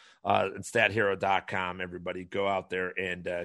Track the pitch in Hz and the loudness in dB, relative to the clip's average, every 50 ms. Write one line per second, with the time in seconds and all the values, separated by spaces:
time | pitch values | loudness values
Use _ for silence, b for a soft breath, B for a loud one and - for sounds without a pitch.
0 | b b b b - 98 101 104 98 98 - 101 98 - - 117 110 101 101 113 | b b b b 4 6 6 6 4 2 -2 -6 -10 -2 2 2 4 4 4 4
1 | 104 101 98 92 98 98 98 92 - - - 95 92 90 90 92 90 90 90 92 | 2 2 2 2 2 2 2 2 0 -2 -4 -4 -4 -4 -4 -6 -8 -8 -8 -8
2 | 87 90 90 92 92 92 - 98 98 98 98 95 90 - 92 92 92 90 - 90 | -8 -8 -8 -8 -10 -8 -4 -2 0 0 0 -2 -2 -4 -4 -4 -4 -4 -4 -6
3 | 95 90 90 90 85 90 87 87 87 | -4 -4 -6 -6 -6 -6 -6 -6 -8